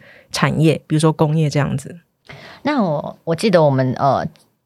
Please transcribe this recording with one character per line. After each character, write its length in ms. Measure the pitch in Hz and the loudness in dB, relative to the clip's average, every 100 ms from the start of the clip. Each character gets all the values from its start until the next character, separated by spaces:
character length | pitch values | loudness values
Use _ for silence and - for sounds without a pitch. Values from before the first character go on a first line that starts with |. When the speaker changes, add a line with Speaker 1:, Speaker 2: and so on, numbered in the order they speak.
| - - _ | -12 -20 _
Speaker 1:
产 260 | - 139 131 | -4 -2 2
业， 220 | 156 - - | 2 2 -2
比 100 | 156 | 0
如 40 | |
说 120 | 156 | 0
工 240 | 156 156 160 | 0 0 0
业 140 | 151 | -2
这 80 | 147 | -2
样 180 | - 139 | -2 -4
子。 220 | - 175 _ _ - - - - | -8 -18 _ _ -20 -20 -20 -10
Speaker 2:
那 200 | 277 294 | -4 -2
我， 360 | 190 143 - - | -2 -2 -6 -10
我 100 | - | -6
记 160 | 165 233 | -2 2
得 120 | 175 | 4
我 60 | 151 | 4
们， 240 | 131 131 - | 2 0 0
呃， 280 | 139 107 80 - _ _ | 0 0 -2 -10 _ _